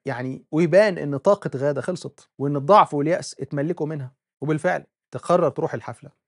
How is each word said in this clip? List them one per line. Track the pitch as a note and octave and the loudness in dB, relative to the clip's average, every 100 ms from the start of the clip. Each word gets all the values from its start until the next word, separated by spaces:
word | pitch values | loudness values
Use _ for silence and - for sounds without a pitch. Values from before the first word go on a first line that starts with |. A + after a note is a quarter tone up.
| - | -8
يعني | A#2+ C3 C3 - | -6 -8 -10 -4
ويبان | D3+ E3+ F3 G#3+ E3 | 0 4 6 4 2
إن | D3 C#3 | -4 0
طاقة | G3 G3+ D3 C3 | 2 2 0 -4
غادة | C#3+ C3+ | -2 -2
خلصت | D3+ F3+ C3 - _ - | -4 -8 -10 -18 _ -6
وإن | C#3 D3 | -4 -2
الضعف | C#3 G3+ E3+ | 6 6 6
واليأس | D3 D3 F3+ - - | 2 0 -2 -4 -12
اتملكوا | C#3 C#3+ D3+ F3 D3+ | -10 -6 -4 -4 -6
منها، | D#3 B2+ - _ _ | -8 -12 -16 _ _
وبالفعل | C#3 D#3 F3+ E3 - _ _ | -4 -2 0 -2 -6 _ _
تقرر | B2 - F3+ D#3+ | -14 0 2 2
تروح | - - | 0 -4
الحفلة | A#2+ - A#2 C#3 _ | -6 -10 -14 -18 _